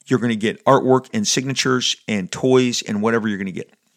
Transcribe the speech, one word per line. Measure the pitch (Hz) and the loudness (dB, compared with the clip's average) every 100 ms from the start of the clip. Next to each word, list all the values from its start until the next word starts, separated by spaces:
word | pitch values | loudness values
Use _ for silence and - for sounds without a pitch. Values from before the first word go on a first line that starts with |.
| - | -2
you're | 123 | 0
gonna | 120 | 0
get | 110 107 - | 0 -2 0
artwork | 131 135 127 127 - | 2 4 4 2 0
and | 113 104 | -4 -2
signatures | 147 131 127 135 127 - - - | -2 -2 -2 -2 0 -2 -4 -4
and | 104 90 | -6 -6
toys | - 131 127 123 117 | -2 2 4 4 -2
and | - 104 | -4 -2
whatever | 110 117 107 | 0 0 0
you're | 98 | -4
gonna | 95 | -6
get. | 87 - _ _ | -8 -12 _ _